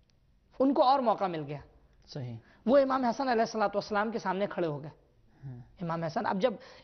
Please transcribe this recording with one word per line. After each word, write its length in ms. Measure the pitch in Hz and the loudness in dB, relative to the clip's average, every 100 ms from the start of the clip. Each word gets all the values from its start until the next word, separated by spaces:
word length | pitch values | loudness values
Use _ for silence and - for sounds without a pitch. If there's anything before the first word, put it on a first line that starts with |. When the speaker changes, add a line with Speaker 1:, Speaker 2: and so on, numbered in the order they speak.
| _ _ _ _ _ - | _ _ _ _ _ 0
Speaker 1:
उनको 220 | 269 311 | 4 6
और 180 | 254 277 | 6 4
मौका 280 | 240 196 190 | 4 2 0
मिल 140 | 160 | -4
गया। 200 | 143 143 - _ _ _ - | -6 -10 -14 _ _ _ -14
Speaker 2:
सही। 320 | 151 123 113 - _ 220 | -10 -10 -10 -16 _ 4
Speaker 1:
वो 120 | 277 | 4
इमाम 260 | 269 262 | 4 2
हसन 220 | 240 220 262 | 0 0 0
अलैहिस्सलातु 520 | 226 226 220 202 202 | 0 0 0 -2 -2
वस्सलाम 320 | - 208 220 | -2 -2 -2
के 80 | 214 | -2
सामने 280 | 196 185 202 | -4 -2 -2
खड़े 220 | - 165 | -2 -4
हो 100 | 143 | -4
गए। 120 | 151 - _ _ _ _ | -10 -18 _ _ _ _
Speaker 2:
हम्म। 180 | 135 123 - - | -16 -16 -18 -10
Speaker 1:
इमाम 220 | 170 165 | -6 -4
हसन, 180 | 165 - | -4 -4
अब 160 | 214 196 | -2 0
जब 200 | 240 196 - - | 0 -2 -12 -16